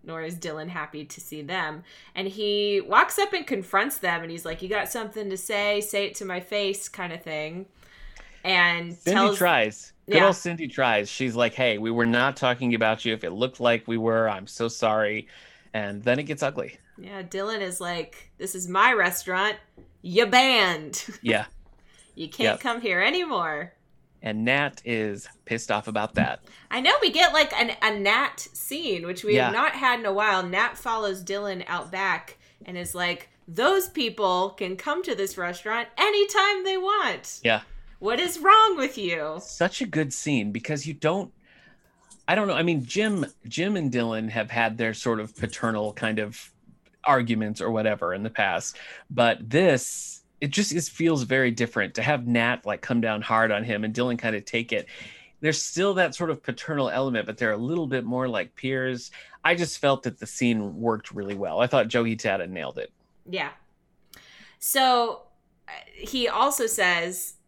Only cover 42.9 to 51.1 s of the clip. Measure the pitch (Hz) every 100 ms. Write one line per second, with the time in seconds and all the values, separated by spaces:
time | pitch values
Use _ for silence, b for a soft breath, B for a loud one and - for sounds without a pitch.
42.9 | 196 214 196 135 _ 113 151 185 202 143
43.9 | 123 117 110 110 113 107 117 113 113 113
44.9 | 107 123 113 107 - 107 - 113 107 107
45.9 | 104 113 110 104 - - _ - _ _
46.9 | _ - 135 117 110 107 107 113 110 107
47.9 | 104 87 92 107 - 101 87 - B B
48.9 | B B 135 120 107 110 143 185 127 -
49.9 | - - - _ _ 147 202 208 165 156
50.9 | - 165